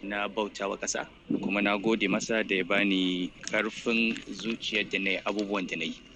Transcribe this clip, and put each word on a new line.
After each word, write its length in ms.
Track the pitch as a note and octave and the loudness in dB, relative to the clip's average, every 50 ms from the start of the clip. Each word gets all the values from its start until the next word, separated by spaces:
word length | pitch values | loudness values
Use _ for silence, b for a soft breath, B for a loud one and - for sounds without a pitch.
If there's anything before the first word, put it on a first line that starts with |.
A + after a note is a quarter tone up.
| - | -4
na 260 | G2+ G#2 G#2 G#2 G2+ | -6 -4 -2 -2 -2
bauta 400 | G2 G#2+ G#2 G2 - - G2 G2 | -2 -2 -4 -4 -4 -4 -4 -4
wa 80 | G2 | -2
ƙasa, 280 | - G2 F#2+ - - - - - - - - - - - | -4 -4 -4 -4 -4 -6 -6 -12 -16 -4 -2 -2 -2 0
kuma 180 | - G2+ G#2 | 0 0 2
na 140 | G2+ G2+ G#2 | 2 2 2
gode 300 | G2+ F#2+ A2+ A2+ G#2 G#2 | 2 2 2 2 2 2
masa 400 | F#2 G2+ G#2+ G#2 - A2+ A2 G#2 | 2 2 0 0 0 0 0 2
da 80 | - G2 | 2 2
ya 80 | F#2 F2+ | 0 2
bani 640 | F2 G2+ G2+ G#2 G2+ F#2+ F#2 F#2 F2+ F2+ F2+ F2+ - - - - - | 2 2 4 4 4 4 4 4 2 2 0 -2 -4 -6 -8 -8 -2
ƙarfin 640 | G#2+ A2 G#2+ A2 - - - A#2+ A2+ A2+ A#2 A2+ A2+ - - - | 0 0 0 0 -2 -2 0 0 2 4 2 2 0 -4 -8 -10
zuciyar 560 | G#2 F#2 G2+ A2+ A2+ - - - A2 G#2 G2 - | -8 -6 -4 -4 -4 -2 -4 -2 0 0 0 0
da 100 | G2+ F#2+ | 0 0
na 100 | G2 F#2+ | 0 2
yi 80 | F#2 - - | 0 0 0
abubuwan 420 | G#2+ G2+ G#2 G#2 G2 G#2 G2 F2+ | 0 0 0 0 0 0 -2 -2
da 80 | - - | -2 -4
na 80 | E2 - | -4 -4
yi. 160 | A#3+ B3 - - - - | -6 -6 -8 -14 -18 -14